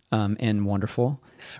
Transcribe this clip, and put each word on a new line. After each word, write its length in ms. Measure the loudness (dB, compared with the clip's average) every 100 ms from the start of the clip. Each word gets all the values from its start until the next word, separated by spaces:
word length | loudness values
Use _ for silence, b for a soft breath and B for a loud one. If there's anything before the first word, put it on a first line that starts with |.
| -4
um, 240 | 0 0 0
and 260 | 2 2
wonderful. 560 | 2 0 -2 0 0 -2 B B B B